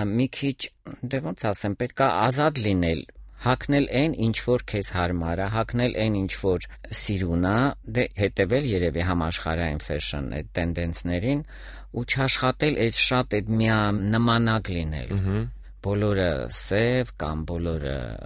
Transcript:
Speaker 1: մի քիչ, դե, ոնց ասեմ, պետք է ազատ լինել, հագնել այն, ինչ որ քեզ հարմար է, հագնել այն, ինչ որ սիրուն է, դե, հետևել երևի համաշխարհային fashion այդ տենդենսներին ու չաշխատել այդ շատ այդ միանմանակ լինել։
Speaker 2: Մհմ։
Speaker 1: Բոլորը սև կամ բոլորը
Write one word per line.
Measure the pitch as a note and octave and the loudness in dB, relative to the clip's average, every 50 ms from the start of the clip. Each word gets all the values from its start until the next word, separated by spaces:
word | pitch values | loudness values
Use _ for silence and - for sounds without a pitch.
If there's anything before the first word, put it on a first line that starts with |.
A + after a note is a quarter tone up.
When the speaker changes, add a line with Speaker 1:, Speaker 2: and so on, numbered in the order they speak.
| G#2+ | 0
Speaker 1:
մի | G2+ G2+ A#2 C3 C3 | 2 2 2 2 2
քիչ, | - - C#3+ C#3 C3 - - - - _ _ - - - | 0 -2 -2 -2 -2 -4 -8 -10 -10 _ _ -16 -12 -10
դե, | - B2 C#3 C3+ | -6 -4 -4 -4
ոնց | D#3 D#3+ - - - | -4 -6 -6 -2 -2
ասեմ, | A2 G2 - - G#2 G2 | -2 -2 0 -2 -2 -2
պետք | - B2 B2 - - | -2 -4 -4 0 2
է | C3+ C3 E2 F#2 | 2 2 4 4
ազատ | G#2+ B2+ B2+ C#3 D3 D#3+ D3+ C3 | 2 2 4 4 2 2 2 2
լինել, | G#2+ G#2+ G2 F2+ F2 E2 E2 C#2+ - - - - - - - | 2 2 4 4 4 2 2 0 -4 -10 -16 -20 -20 -20 -18
հագնել | - - A#2+ B2+ - - - C#3+ C#3+ C#3 - | -2 0 0 2 2 2 2 4 4 4 2
այն, | G#2+ B2 D3 E3 C#3 - | 2 0 2 2 0 2
ինչ | A2 A2+ G#2+ - | 0 0 0 0
որ | - A#2+ B2 B2 - | 2 2 2 2 0
քեզ | - - G#2 F#2+ - | -2 -4 -2 -2 -2
հարմար | - F2+ F2 F2 F2+ F2 E2 E2 E2+ F2+ | 0 0 0 2 0 0 0 0 0 -2
է, | F#2+ G#2 | -2 -2
հագնել | A2+ A2+ A2 - A#2+ A#2+ B2 B2 - | 0 -2 -2 0 0 0 0 0 0
այն, | F2+ A2 A2 G#2+ | 0 0 2 2
ինչ | G2 F#2+ F#2 - | 2 0 -2 -4
որ | - - F#2+ F2+ E2+ - - - - - - | 0 2 2 2 2 -2 -8 -14 -18 -12 -6
սիրուն | - - - - G2+ F#2 F#2 E2+ E2+ F2 F2+ | -4 -4 -2 -2 0 0 0 2 2 2 4
է, | F#2 G#2 A#2 C3+ C#3+ - - - | 4 4 4 2 2 0 -4 -10
դե, | - A2 A#2+ B2 - | -4 -2 -2 -2 -2
հետևել | - - G#2 F#2+ - - G2 F2 A#2 C#3 D3 | 0 0 0 0 2 2 2 4 2 2 2
երևի | B2+ G2+ F2+ F2 E2 C#2 E2 F2 | 2 2 2 2 2 2 0 0
համաշխարհային | F#2 F2+ F2 E2 E2 E2+ - - E2 D#2+ E2+ E2+ D#2 D2 D#2 | 2 2 2 0 0 -2 -2 -2 -2 0 0 0 0 -2 -4
fashion | - - D2+ D2 - - - D2 C#2 A#1 | -4 -4 -4 -4 -4 -4 -4 -4 -4 -4
այդ | - D2+ D2 - | -4 -6 -8 -4
տենդենսներին | - F2+ E2+ E2+ E2 E2+ E2+ E2+ D#2+ - - F2 F2 F2 G2+ B2+ C#3+ D3 D3+ - - - - - - - - - | -2 -2 -2 0 0 -2 -2 -2 -4 -4 -4 -2 -2 0 0 0 0 0 -2 -6 -14 -16 -16 -16 -16 -16 -16 -10
ու | - A#2 B2 | -8 -8 -4
չաշխատել | - - C#3 C3 C3 - - C3+ B2+ B2+ - D3 D#3 D3 | -2 -2 0 0 0 0 0 0 0 0 2 0 0 2
այդ | - A2+ A#2 A2 - | 2 0 0 2 0
շատ | - - C3 B2+ B2 - G#2 G#2 | 0 2 2 0 0 0 -2 -2
այդ | G#2 G#2+ A2+ | 0 0 2
միանմանակ | A2+ A2+ A2 A2 G#2+ G#2 G#2 G2+ G2 F#2+ G#2 A2 A2+ A#2 A#2 A#2 A#2 A#2 A2+ A2 A2 - G2+ | 2 4 4 4 4 4 2 2 0 0 2 2 4 4 4 4 4 4 2 2 0 0 -2
լինել։ | F#2 E2+ D#2+ D#2 D#2 D2 B1 - G2 | -2 -2 -2 -2 -4 -6 -4 -2 -2
Speaker 2:
Մհմ։ | G2 F#2+ F#2+ G2 G#2+ A2+ A#2+ - - - - - | 0 0 0 0 0 -2 -4 -8 -12 -16 -18 -18
Speaker 1:
Բոլորը | - - G2 G2+ G#2 G#2 G#2 G2+ F#2+ F#2 F2 D2+ C2+ A#1+ A#1 | -8 -4 -2 0 2 2 2 2 2 2 2 2 0 -4 -4
սև | - - - - F#2+ G#2 A2+ A#2+ B2 B2+ B2 - | -6 -8 -4 0 2 2 2 4 2 2 0 -2
կամ | - - - D2+ D#2 D#2 D#2+ | -6 -6 -4 -4 -4 -4 -4
բոլորը | E2 F2 E2+ F2 E2+ D#2+ D#2 D2 C2+ C#2 C2+ A#1+ A1 A1 G1+ G1+ | -4 -4 -2 -2 -2 -2 -2 -2 -4 -4 -4 -4 -6 -8 -10 -10